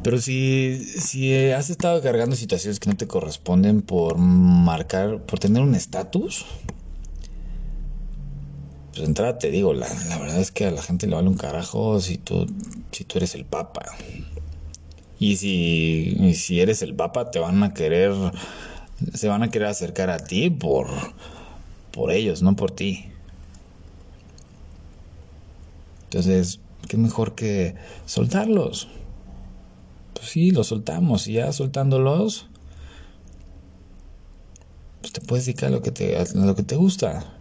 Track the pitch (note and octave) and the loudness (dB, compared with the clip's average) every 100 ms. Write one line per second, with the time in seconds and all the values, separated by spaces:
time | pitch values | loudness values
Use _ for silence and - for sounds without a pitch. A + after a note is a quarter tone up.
0 | - B2 A#2+ C3 C3 C3 C3 C3 - - | 2 0 0 0 2 2 2 -2 -6 -6
1 | - C3+ C3 C3+ C3+ C3 C#3+ F3 F3 E3+ | -6 -2 2 4 4 4 0 0 2 4
2 | C3+ A#2 A#2+ C3 A2 F2+ G2 G2+ G#2+ G2 | 4 2 2 0 0 -2 -2 -2 0 0
3 | G#2+ F#2 D#2+ D2+ - F2+ G2+ G#2+ G2 F2+ | 0 -2 -2 -8 2 6 6 4 4 2
4 | E2 E2 F2+ F2+ F2+ F2 F2 D#2+ D#2 F#2+ | 2 4 6 8 10 8 8 4 0 0
5 | G2+ A2 - F2+ G2 A2+ C#3 A2 - - | 0 -2 -4 -2 2 4 4 2 0 -6
6 | F#2 F3+ D4+ - - - - - - - | -2 -2 -2 -6 -10 -12 -12 -12 -12 -12
7 | - - - - - - - - - - | -10 -12 -12 -10 -10 -8 -8 -8 -8 -8
8 | - - - - - - - - - - | -8 -8 -10 -10 -12 -12 -14 -16 -16 -4
9 | D#2 D2 A2+ A#2+ D2+ D#2 G2 C#2 A#1+ - | 0 2 2 0 0 2 2 2 -2 -6
10 | E2+ E2 D2 E2 F#2 - G2+ D#2 - F2+ | -6 -6 -4 -2 -2 0 -2 -2 -2 -2
11 | G2+ E2+ F2+ F#2 C#2 D2 F2 - A2 G#2+ | 0 2 2 2 -2 -6 -4 -2 2 2
12 | F2+ F2 - F2+ F2 - - - - - | 0 -4 -2 0 0 -4 -10 -12 -12 -12
13 | - - F3+ - C2+ - - - - - | -6 -2 -2 -4 -8 -6 -6 -10 -14 -14
14 | - - - - - - - - - - | -14 -14 -12 -12 -12 -12 -14 -16 -20 -20
15 | - - G#2 G2 G2+ F#2 E2+ E2 D#2+ D#2+ | -20 -2 0 0 0 2 2 2 2 2
16 | E2 F#2 F#2+ E2 - F2 F#2 A2 - C2+ | 0 4 4 4 0 2 4 2 -2 -4
17 | - - - E2 E2 F#2+ G2+ F#2+ D#2 E2+ | -2 -2 -2 -2 2 4 2 2 2 4
18 | G2 G2 F#2 F2+ - - - - - - | 4 2 -2 -4 -12 -14 -16 -16 -16 -6
19 | F2+ - G#2+ G#2 A2+ A2 G#2 G2+ F2 E2+ | -6 -2 0 0 0 0 -2 -2 -6 -2
20 | F#2+ E2 - F2+ E3 D3+ E2 C2+ B1+ C#2 | -2 -2 -2 0 2 0 2 0 0 -6
21 | - - - - - - - - - - | -8 -14 -20 -18 -18 -18 -18 -20 -16 -4
22 | - F#2 A2 E2 F#2 G2 G2 - G2 F#2+ | 0 2 0 2 4 4 0 -2 -4 -4
23 | - - - - - - - - - - | -10 -18 -20 -20 -20 -20 -20 -20 -20 -20
24 | - - - - - - - - - - | -20 -20 -20 -20 -20 -20 -20 -20 -20 -20
25 | - - - - - - - - - - | -20 -20 -20 -20 -20 -20 -20 -20 -20 -20
26 | - - F2+ F#2 F2+ - - - - G#2+ | -6 -2 4 4 2 -4 -16 -20 -4 2
27 | A2+ A2 A2 A2+ A2 G2+ F2 - - - | 2 2 -2 -2 -2 0 0 -4 -16 -16
28 | - - A#2 F#3 G#3+ G#3+ D3+ - - - | -6 0 2 2 2 2 2 -4 -12 -14
29 | - - - - - - - - - - | -14 -16 -16 -16 -16 -18 -20 -20 -20 -20
30 | - - - - F3 F3+ G#2 A2 G#2+ D#3+ | -16 -14 -4 4 4 6 2 -2 -4 0
31 | F3 C3 - A2 C3 C#3 C3+ C3+ C3+ C3+ | 2 2 2 0 0 -2 -2 0 2 4
32 | C3 D3+ G#3+ G#3+ - - - - - - | 4 4 0 -2 -12 -20 -20 -18 -18 -18
33 | - - - - - - - - - - | -20 -20 -20 -20 -20 -20 -20 -20 -20 -20
34 | - - - - - - - - - - | -20 -20 -20 -20 -20 -20 -20 -20 -20 -18
35 | - - - B2 B2+ C3+ C3+ B2+ A#2 C3 | -14 -12 -4 -2 -2 -4 -2 0 -2 -4
36 | F#2+ - F2 F#2+ G2 F#2+ F#2+ C#3 F#3+ F#3 | -2 0 0 2 2 2 0 4 4 4
37 | G#2+ D2+ D#2+ - | -2 -2 -8 -14